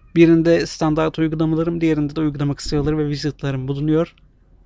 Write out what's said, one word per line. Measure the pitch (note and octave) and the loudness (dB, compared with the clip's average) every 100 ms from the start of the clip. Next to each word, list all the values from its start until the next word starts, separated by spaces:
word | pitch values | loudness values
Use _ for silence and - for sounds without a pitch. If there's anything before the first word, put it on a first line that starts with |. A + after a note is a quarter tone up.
| _ | _
Birinde | E3 E3 E3 E3 E3+ D#3+ | 4 6 6 4 2 0
standart | - D#3 D#3 D#3+ D#3 | -4 -2 0 -2 0
uygulamalarım, | D#3+ D#3 D#3+ D#3+ E3 E3+ | -2 0 -2 0 -2 0
diğerinde | E3 D3+ D3 D#3 | 0 0 -2 -2
de | |
uygulama | D#3 C#3+ C#3+ | -4 -2 -4
kısaları | C#3 - D3+ C#3+ D#3 | -4 -4 -2 -2 -2
ve | D3 | -2
widgetlarım | C#3+ D3 - C#3 C3+ B2+ | -4 -6 -6 -6 -4 -4
bulunuyor. | C#3 D3+ D#3 F3 _ _ _ _ _ | -4 0 0 0 _ _ _ _ _